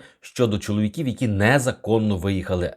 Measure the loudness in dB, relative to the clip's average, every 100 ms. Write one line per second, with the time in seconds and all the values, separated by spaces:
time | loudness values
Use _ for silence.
0 | -6 _ -14 -2 0 0 -2 -2 -2 -2
1 | -4 -2 -2 2 4 4 2 -4 0 0
2 | 2 0 0 -2 -2 -2 -2